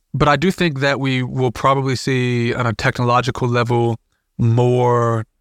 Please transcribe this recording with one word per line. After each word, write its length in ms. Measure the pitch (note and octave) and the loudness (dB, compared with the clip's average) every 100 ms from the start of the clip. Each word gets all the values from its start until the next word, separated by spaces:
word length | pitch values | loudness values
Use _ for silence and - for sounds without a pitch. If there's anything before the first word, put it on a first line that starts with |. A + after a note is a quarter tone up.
| _ | _
But 140 | C3 D3 | -2 2
I 80 | C#3+ | 2
do 160 | F3+ | 0
think 300 | F#3 F3 C3+ | 0 -2 0
that 180 | C#3 B2+ | -2 -2
we 240 | C3+ B2+ | -2 -2
will 280 | B2+ C3+ B2+ | -4 -2 -2
probably 440 | - C3+ C3+ C3+ B2 | 0 0 2 0 -2
see 580 | - C3 B2 A#2+ A#2 | -2 0 0 0 -2
on 140 | A#2 B2 | -2 -2
a 60 | |
technological 760 | G#2+ C3+ - A#2+ B2 A#2+ - B2 | -2 -4 -2 0 2 0 -2 -2
level 520 | A#2+ A#2 A#2+ A#2 A2 _ _ _ - | 0 0 0 0 -2 _ _ _ -2
more 880 | A#2 A#2 B2 B2 B2 A#2+ A#2 A2+ G#2+ _ | 0 4 4 4 2 2 0 -2 -6 _